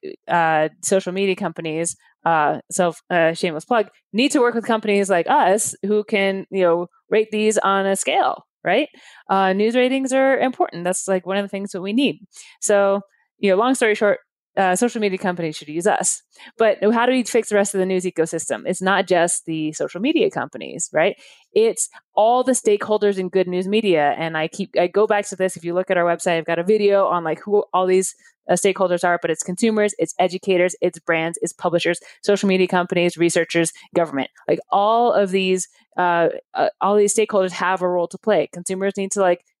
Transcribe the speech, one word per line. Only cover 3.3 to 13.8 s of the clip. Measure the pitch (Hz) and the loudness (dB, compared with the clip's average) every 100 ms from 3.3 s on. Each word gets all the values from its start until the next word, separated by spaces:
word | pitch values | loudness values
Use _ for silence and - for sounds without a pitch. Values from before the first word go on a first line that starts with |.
shameless | 165 180 151 | 0 -4 -4
plug, | - 240 202 _ _ | -2 -2 -2 _ _
need | 202 285 | -2 2
to | 302 | 2
work | 240 | 2
with | 226 220 | 0 -2
companies | 226 214 202 190 | -2 0 0 2
like | 180 165 | 0 2
us | 294 180 208 - - 196 | 2 4 2 -2 -6 -2
who | 214 | -2
can, | 208 202 196 196 - | 0 0 0 -2 -4
you | 190 | 0
know, | 180 170 175 _ - | 2 2 -2 _ -2
rate | 214 214 | 0 0
these | 214 214 214 | 0 0 2
on | 190 196 196 | 2 2 0
a | 196 | 0
scale, | - 392 294 - - _ | 0 0 0 -2 -12 _
right? | 170 208 302 - - - - | -2 0 -2 -8 -20 -14 -2
Uh, | 196 190 | 0 2
news | 190 220 | 2 2
ratings | 247 254 269 269 | 2 2 0 0
are | 262 269 262 | 2 2 2
important. | 262 247 359 170 | 0 -2 -4 -4
That's, | 175 185 - | -4 -4 -2
like, | 190 | -2
one | 185 196 | -2 -4
of | |
the | 196 | -4
things | 196 202 | -6 -8
that | 190 | -8
we | 190 | -4
need. | 220 269 156 190 - - - | 0 0 -2 -14 -20 -20 -8
So, | 208 202 196 196 - _ _ - | 0 2 4 0 -4 _ _ -2
you | 202 | 2
know, | 185 | 2
long | 240 | 2
story | 262 | 2